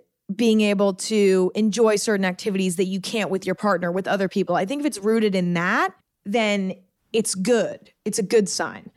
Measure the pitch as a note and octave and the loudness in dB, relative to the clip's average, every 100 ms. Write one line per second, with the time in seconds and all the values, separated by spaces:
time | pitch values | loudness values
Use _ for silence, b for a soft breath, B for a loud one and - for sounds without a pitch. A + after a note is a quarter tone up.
0 | _ _ - G3 A#3 A3 G#3 G3+ G3+ F#3+ | _ _ -12 0 2 4 4 2 2 0
1 | - A3 G3 F#3+ F#3 G#3 A3 G3 A3 G#3 | -2 2 4 4 2 2 0 4 2 2
2 | A3+ G3+ F#3+ F3+ A3 F#3+ F#3 E3+ F#3 F#3+ | 0 0 0 -2 -4 -2 -2 0 -2 -2
3 | - A3+ E3+ F#3+ F#3 F#3 G#3 F3+ F3 F#3 | -4 -4 -2 -4 -4 -2 0 0 0 -4
4 | F#3 G3 F#3+ G3+ F3 F3 F#3+ C#4+ D4 G#3 | -2 -2 0 -2 0 0 -2 -2 -4 -2
5 | G3+ A3+ G#3+ F#3+ F3 E3+ F3+ A#3+ F#4 - | 0 2 2 0 0 0 0 0 -2 -6
6 | _ _ G#3 A#3 G#3+ G3+ F#3+ - _ _ | _ _ -4 -2 0 0 -2 -8 _ _
7 | _ A3+ G#3+ F#3 F#3+ A#3 D#3+ - - _ | _ -4 -2 -2 0 2 0 -6 -18 _
8 | G#3+ G3+ F#3 A#3 F#3+ - D#3 F#2+ - | -8 -4 0 2 2 -2 -6 -8 -18